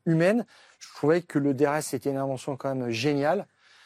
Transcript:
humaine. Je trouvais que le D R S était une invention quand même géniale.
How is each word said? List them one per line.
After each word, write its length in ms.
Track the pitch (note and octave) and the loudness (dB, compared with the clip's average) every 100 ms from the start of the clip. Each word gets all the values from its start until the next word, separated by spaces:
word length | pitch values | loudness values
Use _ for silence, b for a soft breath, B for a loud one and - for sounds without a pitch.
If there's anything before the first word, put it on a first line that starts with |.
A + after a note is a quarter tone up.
| - | 0
humaine. 400 | D#3+ E3+ A#3 G3+ b b b | 4 4 2 -2 b b b
Je 160 | - | -20
trouvais 300 | - D3 F3 | -2 2 2
que 160 | F3 D3 | 0 0
le 160 | C#3+ C3 | 0 2
D 100 | D3+ | 2
R 100 | D3+ | 0
S 200 | - C3 | -4 -6
était 160 | C#3 | -4
une 60 | C3+ | -4
invention 400 | C3+ C3 - C3+ | -4 -6 -8 -6
quand 180 | C#3 C3 | -4 -4
même 160 | A#2+ | -4
géniale. 560 | A2+ C#3 C#3+ C#3+ F#3+ - b b b | -2 0 0 0 0 -4 b b b